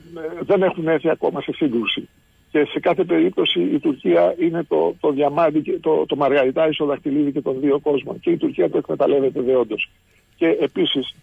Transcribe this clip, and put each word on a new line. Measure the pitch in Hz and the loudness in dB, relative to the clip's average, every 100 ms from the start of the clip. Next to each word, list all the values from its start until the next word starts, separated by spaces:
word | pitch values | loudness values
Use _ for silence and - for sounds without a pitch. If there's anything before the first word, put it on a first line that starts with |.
| - - 160 170 | -8 -12 -10 -10
δεν | 160 196 | 0 2
έχουν | 185 - 160 | 2 0 -2
έρθει | 160 165 | 0 0
ακόμα | - 170 - | 0 -2 -4
σε | - | -8
σύγκρουση. | - 156 117 107 - 87 _ _ _ _ | -2 0 0 -2 -6 -10 _ _ _ _
Και | - 240 | -2 0
σε | - | 0
κάθε | - 170 | -2 0
περίπτωση | 180 170 175 185 175 - | 0 2 2 2 -2 0
η | 180 147 | 0 0
Τουρκία | 156 135 - 170 90 170 | 0 -2 2 4 4 2
είναι | 175 165 160 | -2 -2 -2
το, | 160 165 - | 0 0 0
το | - | -2
διαμάντι | 139 143 147 165 151 | 2 0 2 0 0
και | 147 - | -2 -4
το, | - 156 156 | 0 0 0
το | 139 | 0
μαργαριτάρι | 139 143 131 131 160 | 2 2 2 2 0
στο | 151 | 0
δαχτυλίδι | 147 143 - 139 143 | -2 -4 -2 0 0
και | 139 | -2
των | 131 131 | -4 -2
δύο | 143 139 | 0 0
κόσμων. | 147 139 120 - | 2 -2 -2 -6
Και | - | -2
η | 170 | 0
Τουρκία | 165 - 170 | -2 0 0
το | 165 | 0
εκμεταλλεύεται | 160 147 143 139 135 - | -4 -2 2 2 0 -2
δεόντως. | 127 131 113 107 - _ _ _ _ _ | 0 2 0 -4 -8 _ _ _ _ _
Και | 165 - | 0 2
επίσης, | 143 - 160 143 127 - | 0 0 0 0 -4 -12